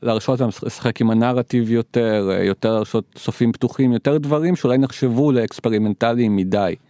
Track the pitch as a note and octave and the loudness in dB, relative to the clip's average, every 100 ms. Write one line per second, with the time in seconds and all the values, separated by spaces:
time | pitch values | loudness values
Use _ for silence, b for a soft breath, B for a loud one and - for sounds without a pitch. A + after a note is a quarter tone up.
0 | A#2 A2 - B2+ A#2 - A#2 - A#2+ - | -2 -2 -2 -2 -2 -4 -10 -4 -4 0
1 | A2+ A2+ A#2+ B2 A#2+ B2 A2+ A#2 - A#2+ | 2 2 2 0 0 -2 0 0 0 -2
2 | A2+ G#2+ F#2+ F#2 F#2+ F#2+ A2 A2 G#2+ A2+ | 0 0 0 0 0 0 0 0 0 -4
3 | - - - - A#2 - A#2+ - B2+ A#2 | -4 -8 -8 0 0 0 -4 0 0 2
4 | C#3 D3+ C#3+ D3+ E3+ F3+ B2 C3 C3+ - | 0 0 0 0 0 0 2 2 0 0
5 | C3 A#2 D3 B2+ A2 - A2+ G#2+ G#2+ G2 | -2 2 2 2 0 -4 -2 0 0 0
6 | A#2 A#2+ A2+ G2 F#2 G2+ F#2 - | 0 2 2 2 2 0 0 -4